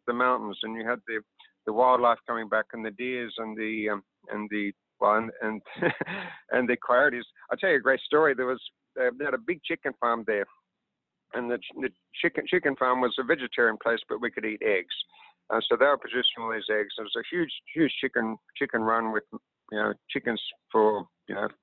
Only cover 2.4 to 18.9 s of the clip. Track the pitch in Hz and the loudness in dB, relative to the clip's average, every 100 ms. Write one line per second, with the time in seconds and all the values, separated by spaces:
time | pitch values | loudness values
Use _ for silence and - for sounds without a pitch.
2.4 | 107 110 - 113 110 101 123 127 117 113 | 0 0 0 -6 -8 -6 -6 -6 -8 -8
3.4 | 110 110 107 110 107 101 - _ - 107 | -8 -6 -4 -2 -2 -4 -6 _ -10 -8
4.4 | 107 104 101 - _ - 104 110 113 - | -4 -4 -4 -6 _ 0 4 4 0 -4
5.4 | 110 110 - - 170 - - 98 92 - | -6 -6 -10 -2 -2 -2 -6 -6 -10 -14
6.4 | - 123 123 123 - 123 147 123 110 _ | -2 -2 0 -2 4 4 4 0 -10 _
7.4 | - 127 196 143 127 131 - 151 156 127 | -8 -2 2 4 4 2 2 4 4 2
8.4 | 127 127 - _ _ 131 123 123 143 131 | 0 -2 -6 _ _ -2 -2 0 -4 -2
9.4 | 117 175 - 165 139 - 120 117 107 104 | -2 -6 -4 -4 -4 -2 0 0 0 -2
10.4 | 98 _ _ _ _ _ _ _ _ 117 | -2 _ _ _ _ _ _ _ _ -6
11.4 | 120 120 - - 127 _ _ - 175 - | -4 -4 -6 -8 -8 _ _ -4 -2 -2
12.4 | - 180 147 135 127 127 123 135 123 156 | 0 0 0 0 2 2 2 0 0 0
13.4 | 123 - 117 110 117 117 - 110 120 127 | -2 2 2 2 0 -2 -2 -4 -4 -4
14.4 | 110 107 107 95 87 - - _ - _ | -6 -2 0 0 0 -10 -10 _ -20 _
15.4 | - 110 - 117 139 139 107 120 117 - | -2 -2 2 4 4 2 -2 0 0 0
16.4 | 113 110 101 107 104 - 104 110 - 175 | -6 -6 -2 -2 -2 -6 -6 -6 -4 -2
17.4 | 156 - - 156 143 - 135 120 113 110 | -2 -4 -10 0 0 2 -2 0 -2 -4
18.4 | _ - 139 117 110 | _ -6 -2 0 2